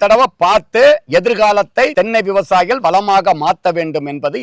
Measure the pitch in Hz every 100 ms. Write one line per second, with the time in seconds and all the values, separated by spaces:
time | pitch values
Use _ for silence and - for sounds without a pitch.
0 | 202 220 277 - 175 208 156 220 277 294
1 | - 151 196 214 214 208 190 - 262 -
2 | 208 226 196 196 - 185 180 262 175 180
3 | 202 196 190 165 151 180 190 170 160 156
4 | 143 143 143 220